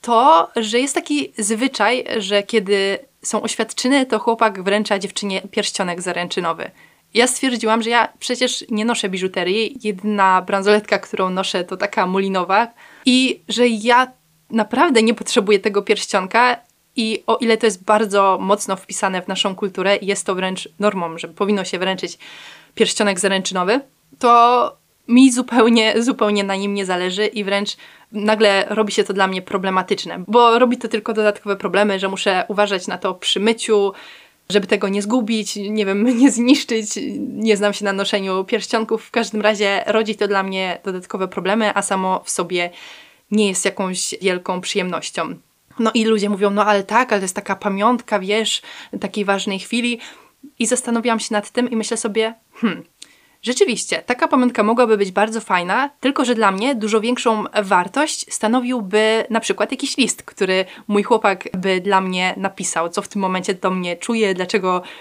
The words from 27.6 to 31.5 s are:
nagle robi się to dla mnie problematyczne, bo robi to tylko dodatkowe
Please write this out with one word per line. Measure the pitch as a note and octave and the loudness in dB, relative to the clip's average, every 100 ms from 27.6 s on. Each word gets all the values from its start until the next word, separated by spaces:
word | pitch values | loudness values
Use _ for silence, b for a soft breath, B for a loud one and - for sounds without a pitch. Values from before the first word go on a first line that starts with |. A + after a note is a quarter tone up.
| G3+ - B B B | -2 -8 B B B
nagle | G#3 G#3 G#3+ G#3 G3 - | -4 0 4 4 4 0
robi | G#3 G#3+ | -2 0
się | G#3+ | 0
to | G3 | 0
dla | G3 F#3+ | 0 0
mnie | F#3 | -2
problematyczne, | F#3 G3 F#3+ F#3 F3+ G#3 E3+ F3 F3+ | -4 -4 0 -2 -2 -4 -4 -10 0
bo | A#3 A#3 A#3 | 4 6 6
robi | B3 B3 | 4 0
to | A3+ | -4
tylko | A3 A3 | -6 -4
dodatkowe | G#3+ G#3+ G#3 G3+ | 0 0 0 -6